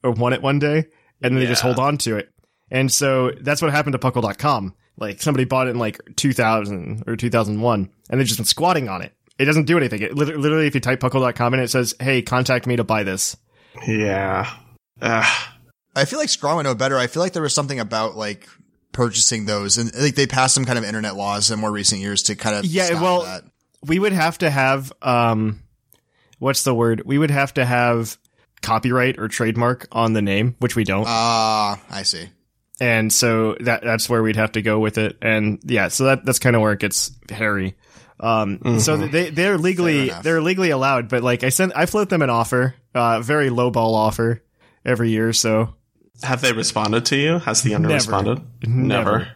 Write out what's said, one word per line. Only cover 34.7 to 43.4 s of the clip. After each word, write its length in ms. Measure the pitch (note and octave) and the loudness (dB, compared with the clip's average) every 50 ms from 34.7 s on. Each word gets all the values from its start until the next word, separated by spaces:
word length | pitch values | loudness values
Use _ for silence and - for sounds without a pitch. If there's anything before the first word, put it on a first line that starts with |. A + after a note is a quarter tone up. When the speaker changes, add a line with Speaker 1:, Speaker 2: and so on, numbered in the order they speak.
| G#2+ A2 | 2 2
Speaker 1:
with 200 | A2 G#2+ G#2 - | 0 0 0 -2
it. 180 | G#2+ G#2 - _ | -2 -2 -4 _
And 360 | - A2+ A2 G#2+ G#2+ G#2+ G#2 - - | -2 0 0 2 0 0 -2 -4 -4
yeah, 240 | - A#2+ G#2+ F#2+ F2+ | -2 0 0 0 0
so 160 | - - C3 | 0 0 2
that, 200 | C3 C3+ C3 - | 2 2 2 0
that's 140 | C3 B2+ - | -2 -2 2
kinda 180 | - B2+ A#2+ A#2 | 2 2 4 4
where 120 | G#2+ G#2+ | 4 2
it 80 | G#2 G2 | 0 0
gets 300 | - G2+ - - - - - - - - | -2 -2 -2 -2 -4 -4 -8 -16 -16 -14
hairy. 460 | - G#2 A2+ G#2+ G#2 G2 F#2 F#2+ G2 _ _ _ - - - - _ _ | -8 -4 -2 -2 -2 -2 -4 -6 -8 _ _ _ -20 -20 -20 -20 _ _
Um, 400 | - A2+ A2+ A2 G#2+ G2+ G2+ - - - A#2 A2 | -2 0 0 2 0 -2 -4 -4 -2 0 0 2
so 160 | G#2+ - - | 2 2 2
Speaker 2:
Mm-hmm. 140 | - G2+ - | 0 -2 0
Speaker 1:
they, 180 | C#3 E3 F3+ E3 | 0 -2 -2 -2
they're 280 | D#3 D3+ F3+ G3 G3+ E3+ | -2 -2 0 0 0 2
legally, 360 | D#3+ F#3 F#3 F3+ F3 E3+ D#3 C#3+ | 0 0 0 2 2 2 2 2
Speaker 3:
Fair 60 | C3+ | 0
enough. 160 | B2+ - - | -2 -4 -4
Speaker 1:
they're 180 | - D#3 E3 D#3+ | -2 0 0 0
legally 300 | D#3 E3+ F#3+ F#3+ F#3 E3+ | 2 0 0 0 2 0
allowed, 380 | D3 C3 C3 C#3 C#3 B2 A#2 G#2 | 2 2 2 2 2 0 0 0
but, 140 | C3 B2 | -2 0
like, 220 | A#2 B2+ B2 A#2+ - | 2 0 0 2 0
I 60 | C3 | 0
sent, 220 | B2+ - F#3 F#3+ - | 2 2 0 0 2
I 100 | C3+ E3 | 0 0
float 220 | - - G#3+ G#3 F#3+ | 0 2 0 0 0
them 140 | F#3+ E3+ | 0 0
an 80 | D3 B2+ | 2 2
offer, 440 | A#2+ A#2 A2+ - - B2 B2 B2+ B2+ - _ _ _ | 2 2 0 2 2 0 0 0 -2 -6 _ _ _
uh, 260 | B2 A#2+ A#2 A#2 A2+ | 0 2 2 2 2
very 280 | A#2 A2+ D3 D3+ | 0 0 0 2